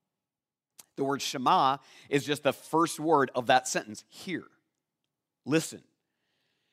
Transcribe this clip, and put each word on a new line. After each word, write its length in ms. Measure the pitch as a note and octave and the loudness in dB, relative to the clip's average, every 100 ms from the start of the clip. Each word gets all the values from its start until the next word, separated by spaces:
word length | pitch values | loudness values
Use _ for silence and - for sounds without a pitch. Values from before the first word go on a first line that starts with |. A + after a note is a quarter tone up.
| _ _ _ _ _ _ _ _ - - | _ _ _ _ _ _ _ _ -18 -8
The 80 | |
word 180 | C#3 C#3 | -4 -4
Shema 560 | - C#3+ B2+ F3+ C#3 C#3 _ - - | -6 -4 2 4 2 0 _ -20 -4
is 160 | C#3+ B2 | -2 -2
just 160 | C#3+ | -2
the 120 | C#3 | -2
first 460 | B2 - D#3+ E3 - | -2 -2 0 0 -2
word 300 | D#3 D#3 C3+ C3 | 2 4 4 0
of 100 | A#2+ | 2
that 220 | D#3 - | 2 2
sentence. 360 | F3+ - G#3 - | -6 -6 -14 -18
Hear. 380 | - - D#3 - _ _ _ _ _ _ _ _ _ - | -16 -10 -10 -10 _ _ _ _ _ _ _ _ _ 0
Listen. 380 | D#3 D#3 G#2+ _ _ _ _ _ _ _ _ _ | 0 0 -10 _ _ _ _ _ _ _ _ _